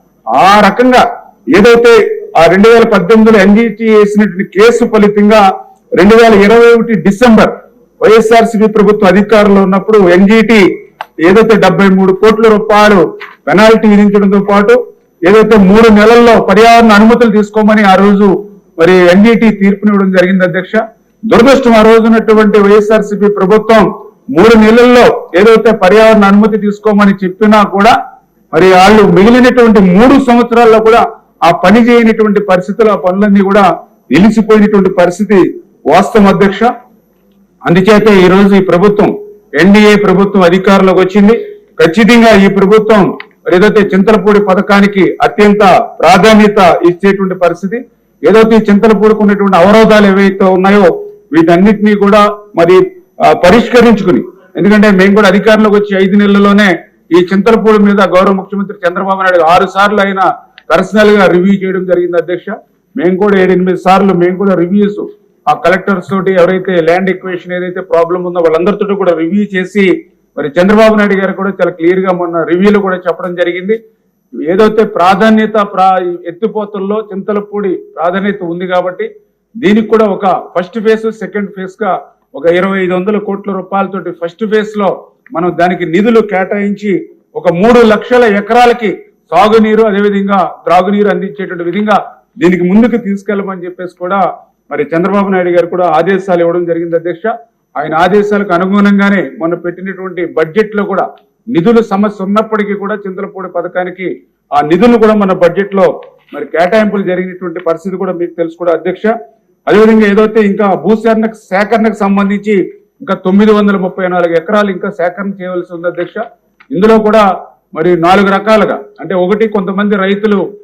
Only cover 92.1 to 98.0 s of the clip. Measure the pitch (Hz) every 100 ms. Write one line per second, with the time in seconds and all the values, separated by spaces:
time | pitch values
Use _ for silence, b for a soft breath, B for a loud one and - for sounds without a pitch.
92.1 | - _ - 165 180 180 208 233 233 190
93.1 | 196 - 202 190 185 180 180 180 - 180
94.1 | 196 170 - _ _ - 143 143 165 190
95.1 | 202 196 185 175 175 170 180 180 156 170
96.1 | 190 190 175 170 175 170 165 170 165 165
97.1 | 170 226 226 - _ _ 135 151 160